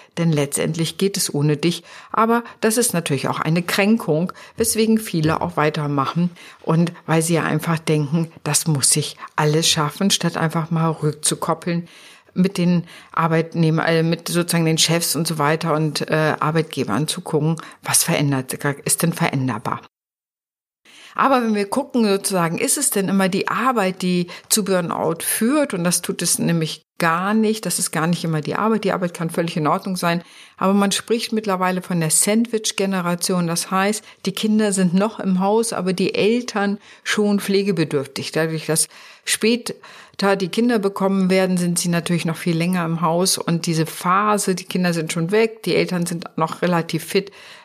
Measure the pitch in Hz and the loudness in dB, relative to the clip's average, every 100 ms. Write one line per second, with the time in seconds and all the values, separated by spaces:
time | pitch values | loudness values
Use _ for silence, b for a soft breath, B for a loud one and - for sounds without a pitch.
0 | B - 165 147 143 - - 160 160 - | B -2 2 2 0 -2 -2 -2 -4 0
1 | 196 196 - 147 147 147 170 170 B B | -2 0 -2 0 2 2 0 -2 B B
2 | B - 226 233 233 B 220 226 220 170 | B 4 4 4 0 B 0 2 2 0
3 | 170 139 - 135 - 170 170 - 196 226 | 0 -2 -2 -2 0 0 0 0 2 2
4 | - 156 180 B B - 226 214 220 220 | 2 0 -2 B B -4 -2 2 2 2
5 | 220 175 156 160 - 170 151 156 147 143 | 0 0 0 0 -2 0 0 0 -2 -2
6 | 139 165 175 B B B - 165 170 170 | -2 0 -2 B B B 0 2 2 0
7 | - 160 160 165 80 156 170 160 165 151 | 0 0 2 0 0 -2 0 -2 0 0
8 | 143 165 165 - 147 147 - 147 - 151 | 2 0 -2 -6 -2 -2 0 0 2 0
9 | 143 - B - 151 151 165 - 147 - | -2 -8 B 0 2 2 2 0 -2 0
10 | 196 - 170 170 160 165 160 165 165 156 | -2 0 -4 0 -2 -2 -2 0 0 0
11 | 151 147 - 151 - 165 - 170 170 B | -2 -2 -4 -4 -2 -4 -2 -4 -6 B
12 | B B B - 185 190 175 175 170 B | B B B 0 0 2 2 2 -2 B
13 | B - 165 165 165 165 160 156 - 165 | B -2 2 2 0 2 2 2 2 2
14 | 165 170 - 165 175 170 160 160 - 170 | 2 0 -2 -2 0 0 2 2 2 0
15 | 170 - 165 156 143 156 165 156 156 139 | 0 -2 -2 0 0 2 0 0 0 -2
16 | 156 156 156 - 151 160 156 - 123 104 | -2 0 0 0 0 0 -2 -4 -2 0
17 | 151 - - 156 151 160 B B - - | -2 -4 -4 0 0 -2 B B -2 0
18 | - 156 147 139 127 - 143 139 - - | 2 2 2 0 -4 -4 -4 -4 -4 0
19 | 170 170 165 139 131 107 113 - - _ | 0 0 0 0 -2 -4 -6 -8 -10 _
20 | _ _ _ _ _ _ _ _ B B | _ _ _ _ _ _ _ _ B B
21 | B - 262 262 226 208 202 247 277 247 | B 0 2 4 2 0 0 -2 -2 0
22 | 220 196 196 190 165 180 277 - 262 208 | 2 2 0 0 0 0 -2 0 0 0
23 | 190 196 190 185 - - 247 240 185 185 | 0 2 2 0 -2 0 0 0 0 -2
24 | 180 180 175 B B - 190 185 170 - | 0 0 -2 B B -2 2 0 0 -2
25 | 117 165 - - 220 302 285 190 175 175 | -2 -2 -4 0 2 2 0 0 0 0
26 | - 196 175 - 156 170 156 - _ _ | -2 -4 -2 0 0 0 -2 -8 _ _
27 | 170 165 190 220 214 214 185 - 175 165 | 0 2 2 2 2 0 -2 -4 -4 -2
28 | 160 170 170 156 147 - 214 220 208 185 | 0 0 0 -2 -2 -2 0 0 0 -2
29 | 175 - 165 170 170 175 151 180 196 185 | -4 -4 -6 -2 -2 -2 0 0 -2 -4
30 | 170 170 B B B B 190 202 196 - | -2 -2 B B B B 2 2 2 0
31 | - 226 240 220 214 185 185 185 180 175 | -2 -2 -2 -4 -2 0 0 -2 -2 -2
32 | 160 - - 220 233 214 220 - 190 190 | 0 2 2 2 0 -2 -4 -2 -2 0
33 | 175 175 - 185 170 170 - 185 196 214 | -2 -2 -2 -2 0 -4 -2 0 0 -2
34 | B B - 190 220 214 214 190 185 185 | B B -6 -2 0 2 2 2 2 2
35 | 208 - 190 185 196 220 226 - 180 180 | 0 -2 -2 0 2 2 0 -2 -4 0
36 | 185 - 196 240 240 214 202 208 B B | 0 2 2 2 -2 -2 -2 -2 B B
37 | - - 208 202 - 196 202 170 147 143 | -4 0 2 0 2 0 2 0 0 0
38 | 131 - 113 156 160 160 - 160 - B | -4 -8 -4 -2 -2 -2 -2 -2 -2 B
39 | B B - - 214 240 - - - - | B B -6 0 2 2 -2 -10 -14 -20
40 | - - 196 190 190 196 240 233 196 196 | -20 -2 0 2 0 0 2 2 0 0
41 | 196 196 185 190 190 180 175 175 175 170 | 0 2 2 4 2 2 0 0 0 -2
42 | 165 170 165 160 - 165 170 180 165 165 | 0 -2 0 -4 -2 0 0 0 -2 -2
43 | 165 170 185 - - 170 170 160 160 - | 0 2 0 0 0 -2 0 0 -2 -2
44 | 180 185 214 208 202 185 - 196 180 170 | 0 2 2 0 0 -2 -2 0 0 0
45 | 160 175 165 214 226 220 - 160 170 180 | -2 -2 0 2 2 0 -2 0 0 0
46 | 170 170 - - 160 - 175 175 165 160 | -2 -4 -8 -4 -4 0 0 0 0 -4
47 | - 202 196 B B B | -2 -2 -2 B B B